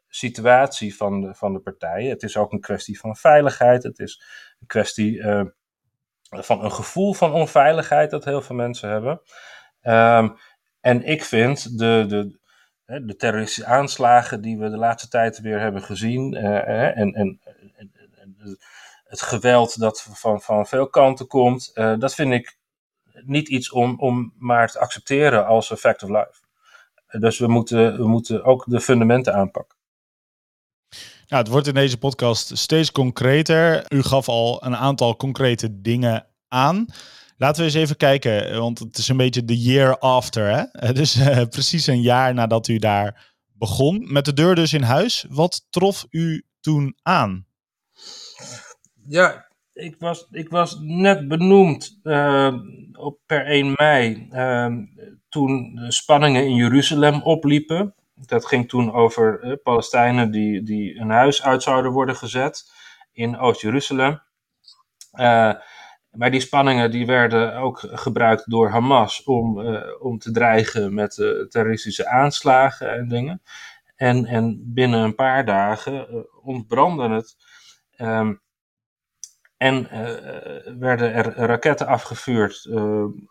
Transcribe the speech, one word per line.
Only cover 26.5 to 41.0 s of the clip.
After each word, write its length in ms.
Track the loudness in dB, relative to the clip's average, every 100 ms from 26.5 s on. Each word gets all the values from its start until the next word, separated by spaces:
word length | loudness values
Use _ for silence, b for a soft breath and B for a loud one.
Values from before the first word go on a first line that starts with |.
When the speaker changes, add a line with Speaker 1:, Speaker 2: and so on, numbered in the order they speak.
| _ b b b b _ -2
Speaker 1:
Dus 180 | 0 0
we 80 | 2
moeten, 500 | 2 2 2 2 2
we 120 | 2
moeten 360 | 0 0 -2
ook 200 | 2 2 2
de 140 | -2
fundamenten 540 | 2 2 4 2 2
aanpakken. 420 | 0 -2 -4 -12 _ _ _ _ _ _ _ _ _ _ _ _ B B B B
Speaker 2:
Nou, 160 | -2
het 80 | 0
wordt 140 | 0 0
in 80 |
deze 240 | 2 0 0
podcast 600 | -4 -2 0 -2 -4 -8
steeds 340 | -2 0 0
concreter. 1000 | 0 -2 0 2 2 2 2 2 0 0
U 100 | -2
gaf 260 | 2 0 0
al 360 | 0 0 -2
een 120 | -6 -2
aantal 400 | -2 0 0 0
concrete 640 | -6 -2 0 0 -4 -6
dingen 460 | -4 0 0 -2 -6 _ _
aan. 380 | 0 2 2 -4 B B B B B
Laten 220 | -2 0
we 60 |
eens 120 | 0 0
even 200 | 0 0
kijken, 640 | 2 2 0 -2 -2 -4
want 200 | -6 -6
het 200 | -10 -8
is 100 | -2
een 80 | 0
beetje 280 | 0 0
the 180 | -2 0
year 360 | 2 4 4 2
after, 520 | 2 2 0 -2 0
hè? 420 | 0 -2 -4 -2
<laughs> 0 |
Dus, 240 | 0